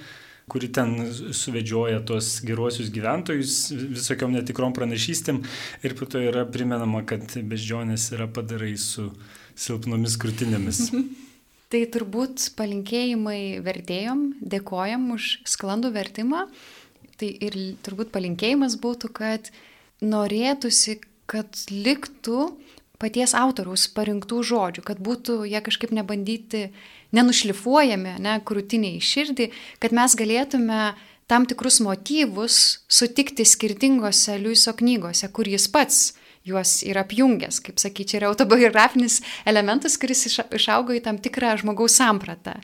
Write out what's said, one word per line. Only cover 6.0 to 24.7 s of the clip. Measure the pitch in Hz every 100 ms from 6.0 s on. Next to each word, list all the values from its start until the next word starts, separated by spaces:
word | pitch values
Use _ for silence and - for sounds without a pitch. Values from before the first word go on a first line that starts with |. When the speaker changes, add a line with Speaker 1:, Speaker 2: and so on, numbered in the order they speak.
| 127
Speaker 1:
to | 131
yra | 123 123 120
primenama, | - 123 120 113 110
kad | 107 110 -
beždžionės | 127 107 110 110 117 113 110 -
yra | 117 113
padarai | 117 113 113 107 104
su | - - 101 - - - - -
silpnomis | - 113 117 113 117 113
krūtinėmis. | 113 110 120 107 98 - 233 247 262 - -
Speaker 2:
<laughs> | _ _ _ -
Tai | 233 233
turbūt | 233 202 220 262 254 -
palinkėjimai | - 214 202 202 233 247 233 214 208 196 190
vertėjom, | 180 - 175 180 220 269 285 277
dėkojam | 190 196 202 185 196 240 254
už | 226 - -
sklandų | - - 196 208 247
vertimą. | 214 190 - 233 320 381 - - - - _ -
Tai | - 208
ir | - 208 196
l-, | 190 190
turbūt | - 196 220
palinkėjimas | 240 185 175 214 285 269 220
būtų, | 240 240 226
kad | - 220 220 - - - - _ -
norėtųsi, | 214 214 208 208 254 277 247 220 - 214 - _
kad | - 214 214 - -
liktų | 196 220 285 - - 226 240 320 - - - _
paties | - 220 240 254
autoriaus | 285 262 254 180 185 -
parinktų | - 214 208 196 233
žodžių, | 226 233 185